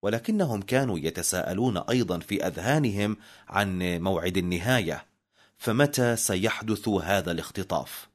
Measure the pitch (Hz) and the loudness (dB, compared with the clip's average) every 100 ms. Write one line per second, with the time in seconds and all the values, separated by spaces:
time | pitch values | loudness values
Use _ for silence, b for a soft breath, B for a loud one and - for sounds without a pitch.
0 | 101 113 117 214 175 107 95 127 135 90 | 0 -2 0 2 2 0 0 0 2 0
1 | 73 85 85 90 - 92 123 95 - 127 | -2 -4 -2 -2 -2 0 0 0 0 2
2 | 107 87 - 101 85 85 98 151 135 101 | 2 -2 -2 -2 -2 -4 0 2 2 0
3 | 104 107 B B B 98 101 92 90 87 | -2 -2 B B B 0 0 0 0 0
4 | 90 92 85 92 90 87 95 127 85 73 | 0 0 0 0 0 0 2 0 0 -4
5 | - _ _ b b _ - 113 143 143 | -10 _ _ b b _ -2 4 4 4
6 | 123 117 - 95 107 - 110 104 - 98 | 2 2 0 0 0 -2 -2 -2 2 0
7 | 82 98 87 82 80 - 92 85 64 - | 2 0 0 -4 -6 -8 -2 -2 -4 -12
8 | - | -16